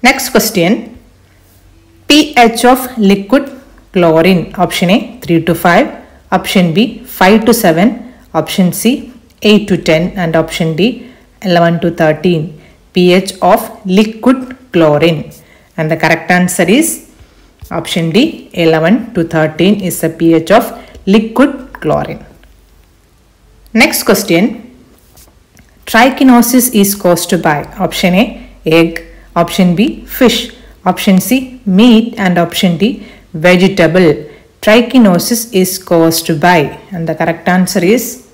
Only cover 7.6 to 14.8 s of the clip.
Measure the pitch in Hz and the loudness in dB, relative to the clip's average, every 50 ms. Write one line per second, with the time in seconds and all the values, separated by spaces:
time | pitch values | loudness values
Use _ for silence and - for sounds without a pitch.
7.6 | - 180 156 160 185 247 - - - - - - - _ _ 160 156 - - - | 2 0 2 4 2 0 0 -2 -12 -18 -20 -20 -20 _ _ -6 -6 -4 -2 0
8.6 | 185 180 165 - - 220 254 - - - - - _ _ _ _ - 214 214 202 | 0 0 0 -2 -2 -2 -2 -2 -6 -14 -20 -20 _ _ _ _ -2 0 2 2
9.6 | - - 190 165 - 170 160 156 170 185 - 196 180 165 160 160 160 165 - - | 0 0 -4 -4 0 0 0 0 -2 -4 -6 -6 -6 -2 -2 -2 -2 -2 -4 -6
10.6 | 180 160 160 151 180 240 247 - - - - _ _ _ _ _ - 190 175 175 | -4 -4 -2 -2 -2 -2 -2 -6 -14 -20 -20 _ _ _ _ _ -4 -2 0 2
11.6 | 170 170 170 170 - 170 170 - 165 156 156 156 - 185 175 160 151 175 - - | 2 2 0 0 -2 -4 -2 0 0 0 0 0 0 0 0 0 -4 -8 -12 -18
12.6 | - - _ _ _ _ _ 185 180 180 175 190 190 - - - - 180 196 240 | -20 -20 _ _ _ _ _ 2 2 4 4 2 0 -2 -8 -2 0 2 2 2
13.6 | - - - - - 190 185 196 220 214 - - - 247 262 262 254 - - - | 0 -6 -14 -14 -6 -2 2 2 2 0 -2 -4 0 0 0 0 -2 -12 -16 -20
14.6 | - _ - 180 | -20 _ 0 2